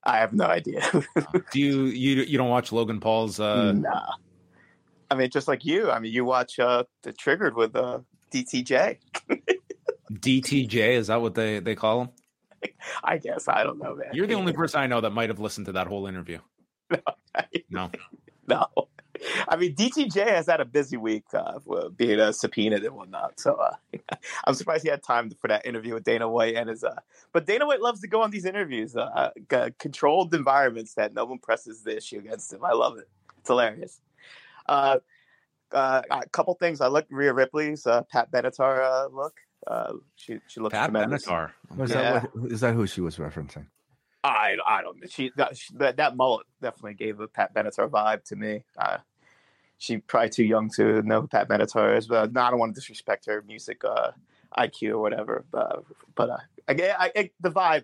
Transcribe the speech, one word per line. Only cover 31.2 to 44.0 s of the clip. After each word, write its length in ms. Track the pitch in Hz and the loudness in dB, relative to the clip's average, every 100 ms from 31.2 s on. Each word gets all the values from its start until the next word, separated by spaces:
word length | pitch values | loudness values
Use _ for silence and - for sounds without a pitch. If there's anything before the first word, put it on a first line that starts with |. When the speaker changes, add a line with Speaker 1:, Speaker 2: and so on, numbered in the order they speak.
| 117 | -6
Speaker 1:
one 140 | 127 | -8
presses 420 | - 113 - 110 | -2 -2 -2 -12
the 160 | 110 110 | -8 -8
issue 220 | - 107 | -8 -14
against 340 | 107 110 - | -12 -12 -12
him. 100 | 95 | -8
I 100 | - | 0
love 260 | 117 120 117 | 2 2 -2
it. 100 | - _ _ _ | -20 _ _ _
It's 100 | - | 0
hilarious. 500 | 123 117 107 92 - _ _ - - - - - | 2 2 -2 -16 -18 _ _ -20 -20 -20 -12 0
Uh, 300 | 143 135 131 _ _ _ _ _ _ _ | 2 4 2 _ _ _ _ _ _ _
uh, 320 | - 135 131 - | 0 2 2 2
a 200 | 135 123 | -2 -2
couple 240 | - 165 | -2 0
things. 260 | 175 175 147 | 0 -2 2
I 80 | 131 | 2
looked 240 | 143 156 | 2 0
Rhea 220 | 135 143 | 0 2
Ripley's, 520 | 131 131 151 151 151 123 | 4 2 2 -2 -2 2
uh, 160 | 120 | 2
Pat 280 | 117 127 117 | 2 0 2
Benatar, 500 | 123 123 - 131 131 | 0 0 0 2 2
uh, 240 | 131 131 135 | 2 0 -2
look. 200 | 131 147 - _ _ - | -6 -8 -10 _ _ -6
Uh, 280 | - 57 - _ _ | -4 -4 -8 _ _
she, 240 | - 113 _ | -14 -14 _
she 120 | - | -6
looked 140 | 110 | -2
Speaker 2:
Pat 180 | 107 107 | 0 0
Speaker 1:
tremendous. 340 | 110 107 139 95 | 0 0 -2 -2
Speaker 2:
Benatar. 260 | 85 78 - - - | -2 -2 -10 -16 -6
Speaker 3:
Was 140 | 131 | -2
Speaker 1:
Yeah. 280 | 127 120 120 | 0 2 0
Speaker 3:
that 160 | 113 117 | -2 -8
what, 160 | 120 | -6
is 100 | 113 | 0
that 140 | 120 117 | 2 2
who 100 | 101 | 0
she 140 | - | -2
was 160 | 87 78 | -6 -4
referencing? 480 | 76 78 76 - 71 _ _ _ | -10 -8 -12 -14 -20 _ _ _